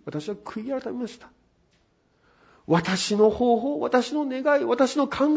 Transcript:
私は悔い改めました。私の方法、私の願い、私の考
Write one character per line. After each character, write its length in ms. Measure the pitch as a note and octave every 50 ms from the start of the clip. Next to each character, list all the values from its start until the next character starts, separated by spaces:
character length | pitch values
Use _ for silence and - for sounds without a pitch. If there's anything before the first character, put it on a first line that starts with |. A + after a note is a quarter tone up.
| -
私 240 | D3 D3+ D3+ D3 G#3
は 60 | G3+
悔 420 | G3+ - - - A3 A3 C4+ C4+
い 40 | B3+
改 100 | - A3+ A#3+
め 60 | B3
ま 80 | A#3+
し 100 | - - -
た。 100 | - - _ _ _ _ _ _ _ _ _ _ _ _ _ _ _ _ _ _ _ _ _ _ _ _ _ _ _
私 480 | - E3 E3+ E3+ F#3 F#3+ F#3 - - G#3
の 140 | G#3 G#3+ G#3+
方 300 | G#3+ - B3 A#3+ A#3 A3
法、 200 | B3 C#4+ D4 -
私 320 | A#3+ A#3+ B3 B3 B3 -
の 140 | D4 D4+ D4
願 360 | C4 B3+ C4 C4 D4 C#4+ C4
い、 40 | -
私 300 | A#3 A#3+ B3 C4 B3+ -
の 100 | D4 C4+
考 220 | C#4 - - C#4 D4+ D4+